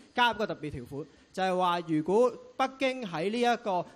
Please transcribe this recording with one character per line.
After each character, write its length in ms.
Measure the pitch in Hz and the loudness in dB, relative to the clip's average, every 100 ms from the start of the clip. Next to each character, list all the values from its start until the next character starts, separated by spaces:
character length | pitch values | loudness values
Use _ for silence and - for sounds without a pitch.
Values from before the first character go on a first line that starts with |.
| - | -8
加 180 | - 240 | 2 2
入 60 | 220 | 2
個 100 | 196 | -4
特 80 | 156 | -4
別 160 | 151 | -8
條 140 | 143 120 | -10 -10
款， 200 | 139 160 - _ | -12 -12 -16 _
就 100 | - | -2
係 140 | 190 180 | 0 2
話 220 | 180 175 | 2 0
如 220 | 165 156 | 0 -2
果 280 | 156 208 247 240 - - | 2 4 4 0 -12 -4
北 120 | 262 269 | -4 0
京 220 | 262 262 214 | -2 -2 -6
喺 240 | 165 185 | -4 -2
呢 100 | 233 | 0
一 220 | 240 226 | 2 2
個 220 | 220 180 - | 0 -2 -4